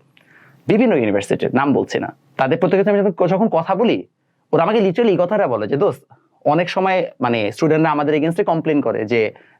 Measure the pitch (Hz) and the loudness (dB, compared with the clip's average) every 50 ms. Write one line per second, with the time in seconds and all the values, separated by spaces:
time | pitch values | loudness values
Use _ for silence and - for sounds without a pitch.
0 | - _ _ _ _ _ _ - - - _ _ _ - 180 220 262 240 196 147 | -14 _ _ _ _ _ _ -20 -20 -20 _ _ _ 0 2 4 4 4 2 2
1 | 117 107 98 101 98 - - - - - 131 131 139 147 131 - 98 - - - | 2 2 0 0 0 -2 -2 -2 -2 0 0 0 2 2 2 0 0 -2 -4 -4
2 | - 202 - _ _ _ _ - 135 135 165 170 180 175 180 190 196 202 202 202 | -6 -6 -10 _ _ _ _ -2 -2 0 0 0 0 2 2 2 2 2 2 2
3 | 196 208 175 - 185 170 190 185 226 220 - 160 165 - 190 185 240 226 147 98 | 0 0 0 0 0 0 0 0 0 0 0 -2 -2 -2 -2 0 0 0 -2 -2
4 | 90 - _ _ _ _ _ _ _ _ - 156 165 185 214 233 202 190 170 202 | -6 -10 _ _ _ _ _ _ _ _ 0 0 2 2 2 2 0 0 0 2
5 | 240 226 185 160 175 175 214 208 202 156 120 107 104 104 - 139 202 190 127 - | 2 2 2 2 0 0 0 0 0 0 -2 -2 -2 -2 -2 0 0 0 -2 -4
6 | _ _ - _ _ _ _ _ - 139 147 165 180 170 - 190 185 190 185 185 | _ _ -20 _ _ _ _ _ -2 0 0 0 0 -2 -2 -2 0 0 0 0
7 | 165 - - - 127 120 120 117 104 104 - - - 156 156 156 160 160 151 147 | -2 -4 -6 -4 -2 -2 0 -2 -2 -4 -2 -2 0 0 2 2 2 0 0 0
8 | 147 139 151 151 143 165 170 175 208 - 170 160 147 160 156 147 127 120 107 110 | 0 0 0 0 0 0 -2 -2 -2 -2 -2 -2 -2 -2 -2 0 0 -2 -2 -4
9 | 113 104 120 117 107 104 - - - _ _ _ | -4 -2 0 0 0 -2 -4 -8 -18 _ _ _